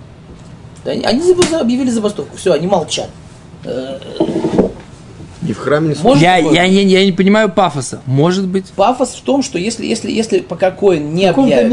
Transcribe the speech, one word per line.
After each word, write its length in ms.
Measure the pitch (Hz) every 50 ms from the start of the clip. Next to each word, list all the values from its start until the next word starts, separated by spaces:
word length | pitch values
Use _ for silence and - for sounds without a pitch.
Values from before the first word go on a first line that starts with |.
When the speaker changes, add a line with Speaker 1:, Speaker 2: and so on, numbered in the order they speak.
| - - - - - - - - - - - - - - - - -
Speaker 1:
Да 80 | - -
они, 120 | - -
они 160 | - 208 262 339 359 370
заб-, 200 | 349 359 302 320 330
объявили 300 | 277 226 247 247 277 254
забастовку, 460 | 233 233 208 208 208 - 143 - -
все, 160 | - - 185 170
они 160 | 143 165 185
молчат. 420 | 202 180 151 - - 147 113 95 - - - - - - - - - - -
Э, 340 | - - 127 131 - - - - - - - - - - - - - - - - - - - - - - - - - - - - - - - -
Speaker 2:
И 60 | 165 110
в 60 | -
храме 300 | - - 143 151 160 160
не 60 | 147 135
Speaker 1:
Может 220 | 156 226 269 285 165
Speaker 3:
Я, 140 | 175 185
Speaker 1:
такое 180 | 180 156 156 151
Speaker 3:
я, 80 | 170 180
Speaker 1:
быть? 100 | 185 190
Speaker 3:
я, 100 | 196 202 196 185 185
я 40 | 196
не 60 | 196 180
понимаю 380 | 185 190 190 202 214 220 208
пафоса. 500 | - - - 175 135 143 123 - - - -
Может 400 | 131 127 139 147 170 180 190 196
быть. 200 | 185 180 196 185 - -
Speaker 1:
Пафос 340 | - 196 220 254 254 277 -
в 120 | - - -
том, 200 | - 254 285 262
что 160 | - - 165
если, 260 | 175 220 220 - -
если, 260 | - 226 220 - 208 220
если 260 | 214 226 220 - 180
пока 320 | - - 175 170 - 185
Коэн 420 | 185 - - 202 180 156 147 147 156
не 100 | 175 196
Speaker 4:
В 20 | 190
каком-то 240 | 170 269 269 247 165
Speaker 1:
объявит, 160 | - 113 220